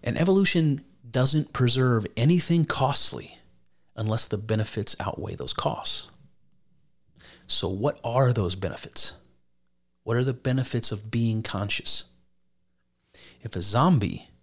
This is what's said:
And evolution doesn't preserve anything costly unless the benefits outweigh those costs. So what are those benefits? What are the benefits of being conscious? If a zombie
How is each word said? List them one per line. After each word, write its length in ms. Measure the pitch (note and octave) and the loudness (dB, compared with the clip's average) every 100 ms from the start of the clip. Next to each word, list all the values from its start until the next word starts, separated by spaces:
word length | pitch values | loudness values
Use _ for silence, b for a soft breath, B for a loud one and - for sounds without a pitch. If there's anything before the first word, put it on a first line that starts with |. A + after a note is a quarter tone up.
And 140 | - - | -2 0
evolution 640 | E3+ F#3+ F#3+ E3+ D#3 C#3 - _ A#2+ | 4 4 4 4 2 0 -4 _ -4
doesn't 440 | C3 C3 D3+ D3 | 0 2 2 0
preserve 540 | - B2 B2+ B2+ A#2 G2 - | 0 2 4 4 2 0 2
anything 480 | C3+ F3 - E3+ | 4 4 4 2
costly 720 | D3+ - C3+ C#3 - - - - - _ _ _ _ | 2 0 0 0 -2 -4 -12 -20 -20 _ _ _ _
unless 320 | - G#2+ G#2+ - | -6 -2 -2 -2
the 100 | G#2 | -6
benefits 580 | G#2+ A2 G#2+ A2+ - - | -2 -2 -2 -4 -6 -4
outweigh 360 | G#2 - - | -6 -6 -8
those 180 | - - | -8 -6
costs. 560 | - - - - - - - - _ _ _ _ _ _ _ _ _ B B | -4 -4 -4 -6 -6 -10 -20 -20 _ _ _ _ _ _ _ _ _ B B
So 220 | B - F#2 | B -2 -2
what 300 | F#2+ C3 - | -2 -2 -2
are 300 | A#2+ B2 B2+ | -2 2 4
those 220 | A2+ F2+ | 4 0
benefits? 580 | F#2 F#2+ - - - - - _ _ _ _ _ _ _ _ | -2 -6 -6 -8 -6 -6 -8 _ _ _ _ _ _ _ _
What 140 | - A#2 | -2 0
are 60 | |
the 100 | C3 | 0
benefits 580 | B2+ C3 B2+ B2+ A#2+ - | -2 -2 -2 0 -2 -2
of 200 | G#2 G#2+ | -6 -4
being 320 | A#2 A2+ A2 | 0 0 0
conscious? 640 | A2 F#2+ G2+ - - - - _ _ _ _ _ _ _ _ _ B B B B | -4 -4 -4 -4 -2 -4 -6 _ _ _ _ _ _ _ _ _ B B B B
If 140 | A#2 | -10
a 60 | F#2 | -6
zombie 680 | E2+ A2+ E3 D3+ G#2 G1+ - _ | -2 2 4 4 2 -6 -14 _